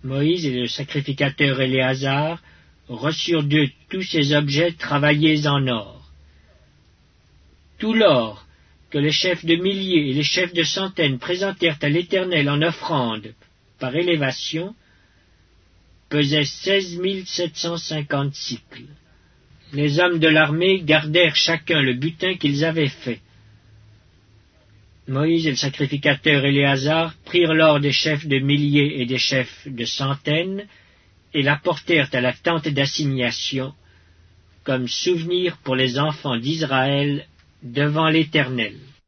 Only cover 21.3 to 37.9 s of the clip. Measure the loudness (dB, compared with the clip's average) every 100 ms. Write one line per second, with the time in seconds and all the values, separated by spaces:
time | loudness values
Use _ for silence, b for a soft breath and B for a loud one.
21.3 | 2 0 -2 0 0 2 0 -4 -4 -4
22.3 | -2 -2 0 0 0 -2 -4 -10 -10 _
23.3 | _ -20 -20 _ -20 -20 _ _ _ _
24.3 | _ _ _ _ _ _ _ -6 -2 2
25.3 | 2 0 -2 -4 -2 -4 0 0 2 2
26.3 | 4 4 4 2 2 0 0 -2 -6 -2
27.3 | 2 4 6 6 6 2 0 0 -2 0
28.3 | 0 2 2 4 2 2 -2 -4 -2 0
29.3 | -2 -2 -10 -14 -8 -8 -4 -4 -4 -2
30.3 | -2 -2 -6 -10 b b b b _ _
31.3 | -2 0 0 -2 -4 0 0 2 0 -2
32.3 | -2 -2 -2 -2 -2 -2 -2 -2 -2 -4
33.3 | -4 -6 -6 -6 -10 b b b b b
34.3 | _ _ _ -4 -2 -2 -2 0 0 0
35.3 | -2 -2 -4 -4 0 0 0 -2 -2 -4
36.3 | -4 -2 -4 0 0 2 2 0 -2 -8
37.3 | _ _ _ -8 -2 0